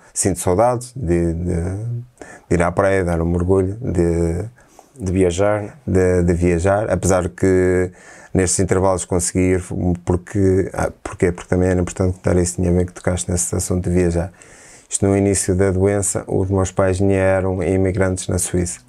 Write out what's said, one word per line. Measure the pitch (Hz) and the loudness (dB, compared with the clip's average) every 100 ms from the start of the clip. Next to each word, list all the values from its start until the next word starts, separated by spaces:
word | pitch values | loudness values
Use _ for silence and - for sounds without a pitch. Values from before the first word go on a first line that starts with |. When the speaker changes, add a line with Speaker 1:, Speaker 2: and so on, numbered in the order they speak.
| - | -12
Speaker 1:
sinto | - 101 87 | -2 -2 0
saudades | 185 180 123 123 - - | 0 2 2 0 -6 -8
de, | 82 87 85 | 0 0 0
de, | 82 87 | -2 -2
de | 85 90 98 117 120 120 _ - - - 85 | -2 -4 -6 -8 -8 -12 _ -20 -18 -4 0
ir | |
à | 87 | 0
praia, | 90 98 95 | 2 2 2
dar | 87 82 | 0 0
um | 85 | 0
mergulho, | 87 90 95 95 110 | 0 2 2 0 -4
de | 104 87 85 85 85 87 110 - _ - _ - | -4 0 0 2 0 -2 -8 -14 _ -20 _ -10
Speaker 2:
De | 92 | -4
viajar. | 92 90 87 101 104 104 - - | 0 0 2 0 0 -6 -10 -2
Speaker 1:
de, | 92 90 90 | 2 2 2
de | 87 | 2
viajar, | 85 90 85 95 101 110 | 2 2 2 2 0 0
apesar | 92 90 92 90 | 0 2 2 0
que | - 95 92 92 90 90 - - - - | 0 2 4 4 2 -2 -6 -20 -20 -4
nestes | 95 92 - | 0 0 0
intervalos | 90 95 95 92 | 0 2 2 0
consegui | - 90 - 92 92 92 | -2 -4 -2 0 0 0
ir, | - 92 90 87 | -4 -4 -2 -2
porque, | - 92 - 101 95 95 - | -2 -2 -2 0 2 2 0
ah, | - 85 - | -4 -6 -6
porquê? | - - 90 | -14 0 0
Porque | 85 - | 0 -2
também | 90 92 | 0 2
era | 90 | 2
importante | 90 - 92 92 | -2 0 -2 0
dar | 95 90 | 0 2
esse | 87 - | 0 -2
dinheiro, | 90 90 | 0 0
bem | 87 | 0
que | |
tocaste | - 92 90 - | -4 -4 -4 -4
nesse | 87 - | -4 -2
assunto | 92 - 92 90 | -4 -2 -2 0
de | |
viajar. | 90 87 85 76 - - - - - - | 0 0 0 -4 -10 -20 -20 -20 -20 -10
Isto | - 101 | -2 0
no | 98 | 2
início | 101 92 - | 2 0 0
da | 92 98 | 0 2
doença, | 92 101 101 98 - - | 2 2 0 -2 -6 -4
os | 95 95 | -2 0
meus | 98 92 | 0 0
pais | - 95 92 | 0 0 2
eram | 98 95 95 95 92 95 | 2 2 2 2 0 -2
imigrantes | 85 95 95 95 95 92 - | 0 2 0 0 -2 -2 -4
na | 92 | -4
Suíça. | - 90 87 - | -2 -2 -4 -8